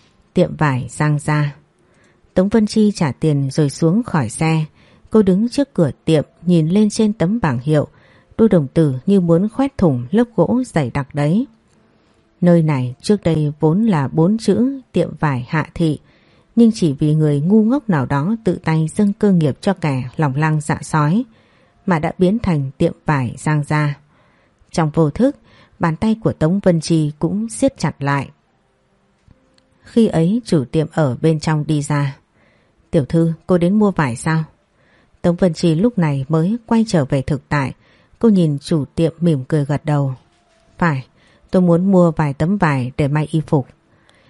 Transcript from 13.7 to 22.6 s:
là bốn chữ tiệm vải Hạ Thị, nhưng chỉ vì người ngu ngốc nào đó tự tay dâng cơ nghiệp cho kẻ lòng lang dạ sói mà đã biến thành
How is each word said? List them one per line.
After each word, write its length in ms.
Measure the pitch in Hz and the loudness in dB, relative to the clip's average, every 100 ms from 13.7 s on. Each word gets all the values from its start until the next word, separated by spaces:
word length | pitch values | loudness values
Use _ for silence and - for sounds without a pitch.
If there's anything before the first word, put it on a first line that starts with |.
| 175 226 | 2 0
là 220 | 165 131 | 0 0
bốn 300 | 156 165 220 | 0 2 2
chữ 440 | - 202 254 269 - | 0 0 0 -4 -6
tiệm 240 | 190 - 160 | -4 -4 -2
vải 260 | 151 127 127 | -4 -4 -4
Hạ 200 | 160 - | -4 -4
Thị, 260 | - 165 147 _ _ _ _ _ - | -2 -2 -2 _ _ _ _ _ 2
nhưng 160 | 233 | 2
chỉ 200 | 220 165 | 4 0
vì 220 | 135 151 156 | 0 0 2
người 260 | 151 143 | 2 0
ngu 220 | 160 220 | 2 2
ngốc 260 | 220 277 - | 2 0 -2
nào 160 | 156 123 | -2 0
đó 300 | 139 160 226 | -2 -2 -4
tự 160 | 185 - | -4 -4
tay 240 | - 160 160 - | -2 -2 -2 0
dâng 180 | 202 | -2
cơ 180 | 202 208 | 0 2
nghiệp 260 | 180 151 - | 2 0 -2
cho 120 | - | -4
kẻ 360 | 185 156 131 127 - | -2 -2 -4 -6 -4
lòng 200 | 151 131 | -2 0
lang 260 | 156 156 | -2 -2
dạ 180 | 147 151 | -2 -6
sói 420 | - 156 147 196 262 _ _ _ _ _ - | -4 0 0 0 -2 _ _ _ _ _ -4
mà 140 | 165 | -2
đã 120 | 165 - | -2 0
biến 220 | 180 226 | 0 0
thành 320 | 196 156 | -2 -2